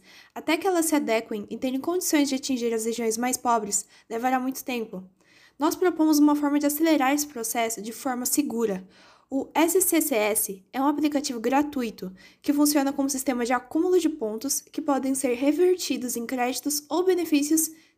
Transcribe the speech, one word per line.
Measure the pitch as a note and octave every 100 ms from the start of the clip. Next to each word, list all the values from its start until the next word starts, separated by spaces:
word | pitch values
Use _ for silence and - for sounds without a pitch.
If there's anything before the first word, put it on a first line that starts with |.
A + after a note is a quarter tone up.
| _ - -
até | A#3 D4+ D#4+
que | G4
elas | F4 D#4+
se | D4
adequem | A3+ A3+ A#3 G#3+ G3+
e | A3+
tenham | C4 C4
condições | E4 F4+ - D4+ C#4
de | C4
atingir | - B3+ A#3
as | A3+ A3+
regiões | A3+ A3+ A3
mais | B3 B3+
pobres, | B3 A#3 G3+ - - - -
levará | A3+ B3+ C4
muito | B3+ C4
tempo. | - B3 G#3+ F#3 F#3+ _ _ _ _ -
Nós | D4+ E4+
propomos | F4+ D#4+ D#4 D4
uma | D4 D4
forma | C#4+ D4
de | C#4+
acelerar | D4 E4 D4 C4
esse | D4 D4
processo | A#3 A3+ A#3+ A3+ G3
de | G#3+
forma | A3 C4+ B3 A#3+
segura. | - C4 A3+ A3 F#3 - - - _ _
O | C4+ -
S | - E4 F#4+
C | - D#4+
C | D#4 A3+
S | G#3 A3 - F#3+ _
é | B3
um | C#4
aplicativo | D4 D4 C#4+ C#4 A#3
gratuito | A#3+ C4+ D4 C4 A3+ - F#3 - - _
que | -
funciona | C#4+ D4 D4 C4+
como | C#4 C4+
sistema | C4+ - A#3+
de | A#3
acúmulo | B3 - D#4 F4+ F4+
de | D#4+
pontos | D#4 G#3+ A3 C#4 -
que | - -
podem | D#4 C4+ C4
ser | C4+ B3+
revertidos | A#3+ C#4 D4+ F4+ F4+ - B3+ A#3+ A#3
em | A#3
créditos | B3+ B3 B3+ C#4+ - -
ou | D#4+
benefícios | F#4 F4+ E4 C#4+ D4 D#4+ - - _